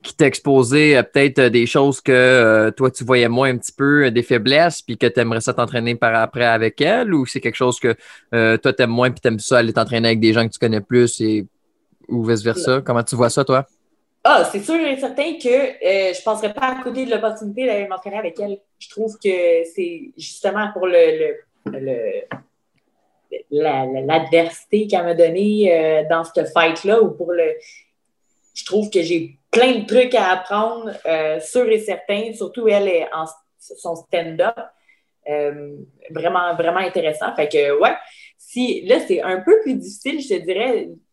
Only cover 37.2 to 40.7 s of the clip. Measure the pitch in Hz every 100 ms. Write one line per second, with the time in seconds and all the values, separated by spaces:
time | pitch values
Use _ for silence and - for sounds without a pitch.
37.2 | - - 151 151 143 143 220 - - -
38.2 | - _ - 240 247 - 180 269 - 175
39.2 | 185 185 330 440 311 - - - 269 302
40.2 | 269 185 165 185 247